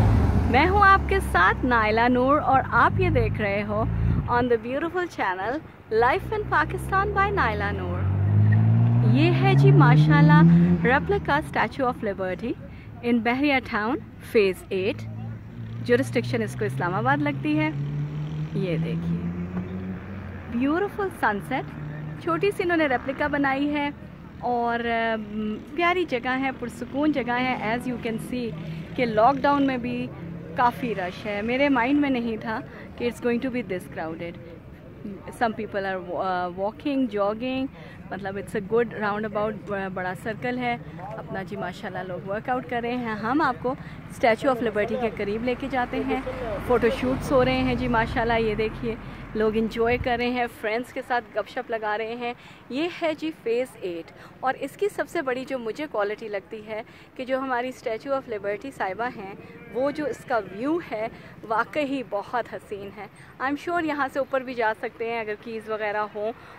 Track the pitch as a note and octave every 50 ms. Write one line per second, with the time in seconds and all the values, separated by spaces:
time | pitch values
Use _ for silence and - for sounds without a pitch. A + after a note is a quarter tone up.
0 | - - - - - - - - - - A3 B3+ D4+ F4+ G4 G#4 G4+ G4 G4 G4
1 | F#4+ - G4 G4 F#4+ - - E4+ F4+ G4 A4+ - - B3+ B3 A#3 G#3+ G#3+ G#3+ A3+
2 | A#3 B3 B3 B3 B3+ C4+ C#4+ D4+ - - C4 C4 - - - A#3 C4+ F4 - -
3 | F#4 F4+ D#4 B3+ A3+ G#3+ - - G#3+ G3 G3 G#3 G#3 G#3 G#3 G#3+ A3 - - -
4 | - - - - - - A#3+ A#3+ B3 B3 A#3 A3+ A3 A#3+ B3+ C#4+ D#4+ E4+ E4 F#4
5 | F4+ F4 - - A#3+ G3 F3+ F#3 F#3+ A3 C4 D#4+ - - - - - - A3 A3
6 | A#3 B3+ D4+ G4 - - A4 G#4+ G#4 - F4+ D#4 D#4 D#4+ - F#4 - - G#4 F#4+
7 | G4+ G#4 G4+ G4 G4 G#4 G4+ F4+ C4+ A#3 G#3+ G#3 G3+ G3+ G3+ - F3+ F3+ F3+ F3+
8 | - - F#2+ F#2+ G2 G2+ G#2 G#2 G#2 G#2 - A2 A2 A2 A2+ A2+ A#2 A#2 A#2 A#2+
9 | A#2+ B2 A#2+ B2+ D#4 - - - - - - - - - - - - D3+ D3+ D3+
10 | D3+ D#3 D3+ D#3+ D#3+ D#3+ F#3+ E3+ E3+ E3+ E3+ E3+ F3 F3+ F3 E3+ E3 A#3 C4 C#4+
11 | - - G4+ G4+ - - C#4+ D4 D#4 - - B3 G#3 A3+ - C#4 C4+ A#3+ F#3+ -
12 | A3+ G#3 G3 F#3+ F#3+ F#3 F3+ E3+ A3 B3 F4 - - - - - - - - -
13 | - A#3+ A#3+ A#3+ G#3+ A#3 A#3+ C4 C#4+ D4 C4+ C4 - - A#3 G#3 G#3+ A3 C4+ G#4+
14 | - - - - - - - A#3 G3 F#3+ F3+ - - - G3 F#3+ F#3 G#3+ D4+ -
15 | - - - - - - - - - - - - - - - - - - A#3+ B3
16 | C4+ - - B3+ A3+ - - A#3 A3 G3 - - G#3+ G3 - - F#3 F3 F#3 G3
17 | - C4 C#4+ D4 D4 C#4+ C#4+ - - D4+ D4+ D#4 D#4 D#4 D4+ - - - - D3
18 | D3 - - - - - - - - - - G3 G3 F3+ E3 D#3+ D#3+ E3 E3 E3
19 | E3+ E3+ E3+ E3+ F3 F3 F3 - - - F2+ F2+ F2+ F2+ F#2 F#2 F#2+ F#3 F#3 -
20 | - - - - - - - - - - A3+ A#3 C4 C#4 D#4 F4 G4+ G4 - -
21 | G4+ F#4+ - - C#4 A3+ G#3 G3 - - C4 C#4+ - - - - - - - -
22 | - - - - - E4+ E4 E4 F#4+ G4+ - - F#4+ F4 F4 D#4+ D#4 C#4 B3 A#3+
23 | - C4+ C4+ - D4 D4 C#4+ C#4+ C#4+ C4+ C4+ C4+ C#4+ D4 D4 D4 C#4+ C#4+ D4 -
24 | - - - - - - - - - B3 B3 A#3+ A#3 A#3 A#3 A#3 A#3 A#3 A#3 A3+
25 | A3+ A3+ A3+ A3 G#3+ G#3 G#3 G#3+ G#3+ G#3+ G#3+ - - - - D#4 F4 E4+ F4+ F#4
26 | F4 C#4+ B3+ A#3+ A#3+ B3+ B3+ C4 C4+ C4+ C4 - B3 A#3 - - B3 A#3 - C4+
27 | D4 D#4 C#4+ C#4 A#3+ A#3+ A#3+ B3 B3+ B3+ B3 - G#3 G#3 A3+ B3 B3 B3+ A#3+ A3
28 | - A#3 A3 A3 - - - B3+ A#3+ A3 D#3+ D#3+ - - - - - - - -
29 | B3 A#3 G#3+ G#3+ A3 B3+ C#4 C4+ C4 C#4+ C#4+ C#4+ C#4 C4+ C4 B3 A3+ B3 B3 B3
30 | B3 B3 - - - - - - - - - - B3 A#3+ A#3+ - C4 A#3+ G#3 F#3+
31 | F3+ F3+ F#3+ - - G#3+ G3+ G3+ G#3 A3+ B3 C4 C#4+ C#4+ C4+ A#3+ A3+ C4 C#4+ D4
32 | D4 C#4 C4 A#3+ A#3 A#3 A3 G#3+ - A#3 A3 B3 - - - - - - - -
33 | A#3+ A#3+ A3+ - - A#3+ A#3+ A#3+ B3 C4 A#3 B3+ G#3+ F3+ F#3 F3+ - - - F#3+
34 | E3 D#3+ E3 E3 E3+ E3+ E3+ - - E3 E3 - - - - - - - - -
35 | - G#3 G3 - - - A3 - B3 A3+ G#3+ A#3 G#3+ - - G3+ G3 G3 F#3+ F#3
36 | F3 F3+ F3 C#3 F#3+ F#3+ F#3 F3+ F3+ F3+ F3 F#3 G3 G#3 A3 - - D4+ C#4 C4+
37 | C4 A3+ G3+ G3+ G3 G3+ A3 A3 B3 B3+ C4 C4 C4 C4+ - - - - - -
38 | - - G3 F#3+ G3 F#3+ G3 G3+ F#3+ - - A3+ G3 F#3 A3 A#3 A#3+ A3 - G3+
39 | G#3+ G3+ G#3 G#3 A3 G#3+ G#3 G#3 G#3 A3 G#3+ G3+ - F3 G#3 G3 F#3+ F#3+ F#3 F#3+
40 | F3+ F3+ F#3 F3+ - A#3 G#3+ G#3+ - B3 B3 B3 B3 A#3+ A#3+ A#3+ - - - E3
41 | F3 - - - - - - F#3+ F#3+ E3+ G#3 F#3+ F3+ F3+ F3+ - - G3 F#3 F3+
42 | F#3 F#3 F3+ F3 - F#3+ G3 A3 - C4 B3+ B3+ B3 - B3 A#3+ A#3 A#3 B3 B3
43 | A#3+ A3+ A3 G#3 G#3+ A3 B3+ D#4 D#4+ C4+ A#3+ - - B3 C4 - - - - -
44 | - - - - - A#3 A3 - - C#4 B3+ A#3 C4 A3 G#3 G#3 G#3 G#3 A3 G#3
45 | A#3+ A3 G3+ - G#3 G3+ G#3 A3+ A#3 B3 B3 B3 C#4 B3+ C4 B3+ B3 B3 - A#3
46 | - C4 - C4 - B4+ B4+ C5 B4+ C#5 D5+ C#5 - - B3 A3+ A#3 A3+ A3 -
47 | C4 B3+ C4 B3+ - - D4 B3+ B3+ B3+ B3+ C4 B3+ B3+ B3 A#3+ B3+ B3 A#3+ A3
48 | A3+ A3+ - C4 A3+ A#3 A#3 A3+ A3+ A3 G#3+ G#3+ A3 A3 G#3+ - B3 A3+ A3 A3+
49 | - - - - - - - A3 G#3+ A3 G#3+ A3+ A3+ G#3 - A#3 A3+ A#3 B3 B3
50 | - C4 A#3+ A#3 A#3+ A#3+ B3+ B3 A#3+ A#3 - - - G#3+ G#3+ - B3+ - - C4+
51 | B3+ - B3+ A#3+ A3+ G3+ - G#3+ G3+ - - C4 A#3+ - A#3 A3 G#3+ G#3 G#3 G#3+
52 | A3+ A3 A#3 B3 A#3+ A#3+ A#3+ - - - - - - - A#3+ C4+ E4 F4+ - -
53 | E4+ D#4 D#4+ D4+ D4+ D#4 D#4 - - A#3 A3+ A#3+ C4 B3 - - - F#3 E3+ E3
54 | E3 - - - - - - - - B3+ C4 - C4+ C#4 - - G4+ G4+ - -
55 | D4+ C#4+ - F4 D4 C4 B3 B3+ C4 - C4+ B3+ A#3 A3 G#3 - D4+ D4 - G#3+
56 | G3+ G#3 G#3+ G3+ A#3 G#3+ G#3 G3 F#3+ - A3+ A3 G#3 G#3+ A3 G#3+ A#3+ - - -
57 | - - - - C4 A#3 C4 C4 C4+ C4+ B3+ A#3+ B3 B3+ B3 - - B3 A3 A3
58 | - C#4 C#4 C4+ C4 C4 G#3+ G3+ G3 G3+ G#3 G3+ - C#4 C4 - A3+ F#3+ F#3 G3
59 | A#3 B3 B3 - G3 F#3+ G3+ - - - - - - - G3 A#3 C4+ D4 C#4 D4+
60 | D4+ B3+ A#3+ - - - B3+ A3 G3 F#3+ F#3 G3+ B3 C#4+ D#4+ F4+ - - B3 G#3+
61 | A3 A#3 - - - - - - - G#3+ A3+ G#3 - - - D#4 D4 C4 C#4 C4+
62 | A#3 - G#3 G3+ F#3+ - - A#3+ A3+ - - F#3+ - - G#3+ G3 G3+ G3+ F#3+ G#3+
63 | G3 G#3 - - - - - - A#3+ C4+ C#4+ C#4+ - F4 E4+ F4 E4 D#4 C#4+ D4
64 | C#4 C4+ - C#4+ C4 - - C4 B3+ B3+ B3+ A#3+ A3+ G#3+ A3 - - A3+ - -
65 | A#3 A3+ A#3 A#3 A3 G#3+ G#3 G#3 - A#3 A3+ A3 G#3+ G#3+ A3 G#3+ A3 G#3 G#3 G#3
66 | G#3+ G3+ G#3 G#3+ G#3 A3 B3 - - - -